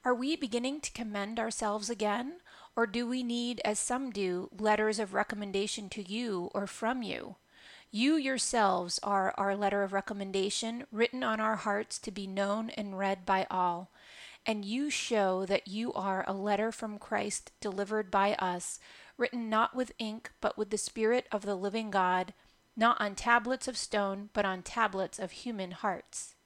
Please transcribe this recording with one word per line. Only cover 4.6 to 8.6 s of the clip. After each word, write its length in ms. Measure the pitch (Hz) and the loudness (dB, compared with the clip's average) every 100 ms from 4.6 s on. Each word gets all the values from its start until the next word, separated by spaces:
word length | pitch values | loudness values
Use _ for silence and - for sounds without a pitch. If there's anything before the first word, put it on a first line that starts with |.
| 214 208 214 214 | 2 4 4 0
of 160 | 202 | 0
recommendation 760 | 202 208 208 202 196 208 - 202 | 0 0 -4 -2 -2 -2 -4 -8
to 120 | - | -8
you 480 | 185 214 240 190 175 - | -6 -4 -2 -2 -2 -4
or 100 | 196 | -4
from 380 | - 226 254 | -2 -2 -2
you? 320 | 214 - - 185 _ - - - - | -4 -6 -8 -14 _ -20 -20 -20 -8
You 240 | 208 262 320 | 2 4 4
yourselves 840 | 269 262 - 240 | 2 0 2 4